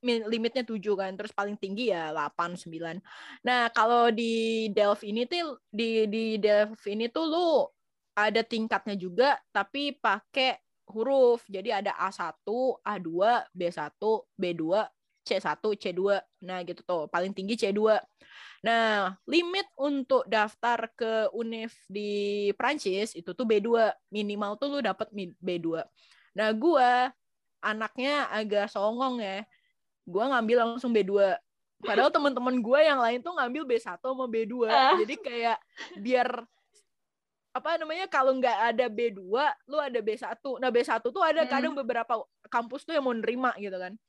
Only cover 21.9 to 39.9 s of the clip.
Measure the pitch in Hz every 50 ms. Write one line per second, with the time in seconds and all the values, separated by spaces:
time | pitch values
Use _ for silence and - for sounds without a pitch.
21.9 | 190 208 208 208 208 202 202 202 202 208 202 202 196 _ - 247 294 294 - 202
22.9 | 185 190 208 226 - 165 175 - 175 - 254 220 220 208 202 233 233 233 226 208
23.9 | - _ _ _ - 208 214 202 208 208 208 202 208 214 277 285 285 285 247 208
24.9 | 190 - 220 - 214 202 190 175 - _ 175 185 180 170 165 165 165 160 156 -
25.9 | _ _ _ _ _ _ _ _ _ 190 214 214 220 220 240 339 330 277 254 247
26.9 | 247 247 254 269 - _ _ _ _ _ _ _ _ _ - 202 214 220 226 214
27.9 | _ - 247 269 294 294 262 - - 214 220 208 208 208 202 226 - 214 196 214
28.9 | 226 240 262 262 247 240 220 190 190 196 214 _ _ _ _ _ _ _ _ _
29.9 | _ _ _ - 175 190 226 269 277 247 226 220 233 247 233 233 233 247 247 247
30.9 | 233 214 196 185 202 202 196 190 180 - _ _ _ _ _ _ _ _ - 247
31.9 | 214 220 247 302 302 320 294 285 262 254 247 254 254 254 220 220 254 285 311 320
32.9 | 285 269 240 226 240 247 240 339 359 320 262 240 254 302 320 262 247 226 - -
33.9 | 180 - _ 254 262 254 262 240 220 226 226 202 240 254 233 220 220 277 262 262
34.9 | 359 359 - 214 285 - - 262 240 240 233 233 226 - _ _ _ - - -
35.9 | 349 202 202 233 254 247 240 254 247 233 240 _ _ _ _ _ _ _ _ _
36.9 | _ _ _ _ _ _ _ _ _ _ _ _ _ 262 262 302 339 330 330 311
37.9 | 311 349 381 381 - 285 262 269 262 262 247 254 175 190 220 233 233 226 254 247
38.9 | 220 208 240 233 202 196 190 180 202 247 294 294 - _ _ - 269 302 294 277